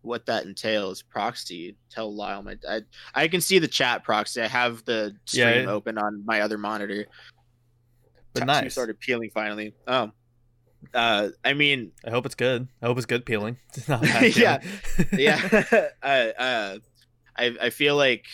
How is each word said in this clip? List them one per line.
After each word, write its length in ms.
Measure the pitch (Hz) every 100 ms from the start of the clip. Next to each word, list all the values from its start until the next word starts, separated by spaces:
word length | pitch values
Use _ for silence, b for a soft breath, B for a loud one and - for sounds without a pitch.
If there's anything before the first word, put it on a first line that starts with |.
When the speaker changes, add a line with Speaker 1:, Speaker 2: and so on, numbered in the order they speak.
Speaker 1:
what 240 | 113 117 -
that 180 | 113 95
entails. 560 | 98 110 107 95 95
Proxy, 720 | - 113 107 - - 87 87 104 _
tell 240 | - 110
Lyle 300 | 104 101 101
my, 140 | 101 101 76
I, 120 | 107 - B B -
I 120 | 160
can 140 | 180
see 160 | - 185
the 100 | 156
chat, 360 | - 127 113
Proxy. 380 | - 107 107 120
I 60 | 113
have 380 | 123 123 117 -
the 300 | 113 107 101 -
Speaker 2:
Yeah, 180 | 127 120
Speaker 1:
stream 180 | 120 98
Speaker 2:
it 40 |
Speaker 1:
open 260 | 104 113 110
on 260 | 104 104
my 180 | 104 110
other 180 | 104 107
monitor. 480 | 104 107 104 101 104 B B B _ _ _ _ _ _ _ _ -
Speaker 2:
But 80 | -
Speaker 1:
Tattoo 240 | 127 147 -
Speaker 2:
nice. 80 |
Speaker 1:
started 260 | - 117 107
peeling 320 | - 120 110
finally. 400 | 110 107 104 107 _ -
Oh. 240 | 127 107 _ _ _ _ _ _ _ -
Uh, 360 | 120 117 104 104 -
I 100 | 127 143
mean, 380 | 147 139 110 - -
Speaker 2:
I 60 |
hope 160 | 120 117
it's 80 | -
good. 320 | 123 123 131 _
I 60 | 120
hope 120 | 123
it's 100 | 117
good 180 | 120 123
peeling. 320 | 107 104 123 _
<laughs> 80 | -
It's 140 | 131
not 140 | 135
bad 320 | 147 117 247 -
Speaker 1:
<laughs> 20 |
Yeah. 200 | 226 139
Speaker 2:
peeling. 500 | - - - - 170
<laughs> 60 | 202
Speaker 1:
Yeah. 680 | 147 151 190 220 - 226 151
<laughs> 100 | -
Uh, 20 | 135 135 113 -
uh, 400 | 127 120 101 98 _ _ _ _ _ -
I, 200 | 120 117
I 60 | 120
feel 240 | - 143 143
like 300 | 139 117 -